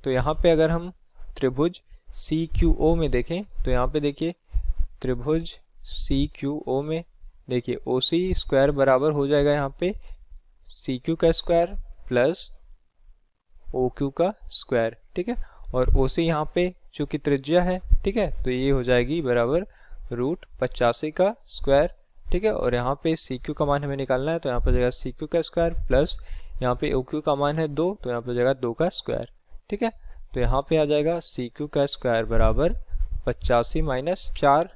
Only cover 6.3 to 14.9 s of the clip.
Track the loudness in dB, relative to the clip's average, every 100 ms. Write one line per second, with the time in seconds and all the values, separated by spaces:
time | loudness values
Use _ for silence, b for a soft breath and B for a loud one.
6.3 | -2 -4 -4 -2 -2 -2 -6 -6 _ -20
7.3 | -20 -4 -4 -2 -6 -2 0 2 0 0
8.3 | 0 2 2 4 4 4 4 2 0 2
9.3 | 2 2 2 -2 -4 -4 -4 b b -16
10.3 | -20 _ _ -18 -12 -8 -6 -4 2 2
11.3 | 2 2 2 2 -2 -8 -14 -2 2 2
12.3 | 0 -10 -20 -20 -20 _ _ -20 -20 _
13.3 | _ _ -14 -8 -2 -2 -2 -4 0 -2
14.3 | -2 -12 -12 -2 -2 -2